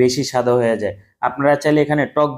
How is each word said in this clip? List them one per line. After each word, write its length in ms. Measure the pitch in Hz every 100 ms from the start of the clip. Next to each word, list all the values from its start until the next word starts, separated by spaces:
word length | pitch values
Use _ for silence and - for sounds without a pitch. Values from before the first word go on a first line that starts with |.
বেশি 220 | 127 135 127
স্বাদ 160 | 127 120 123
হয়ে 160 | 117 107
যায়। 140 | 104 - _ - 123
আপনারা 260 | 143 143 139
চাইলে 160 | 151 151 147
এখানে 180 | 147 127 151
টক 140 | 147